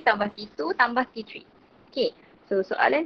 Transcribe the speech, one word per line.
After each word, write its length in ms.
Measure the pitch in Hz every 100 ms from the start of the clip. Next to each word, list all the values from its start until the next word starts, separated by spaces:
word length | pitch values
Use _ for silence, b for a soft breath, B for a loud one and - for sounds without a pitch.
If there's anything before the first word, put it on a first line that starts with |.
| 247
tambah 240 | 208 208
T 160 | - 208 -
two 160 | 311 381
tambah 240 | 240 240 247
T 140 | 233 214
three. 200 | - - _ _ _ -
Okey, 240 | - 202 - b - _
so 160 | 196
soalan 400 | 190 - 233 277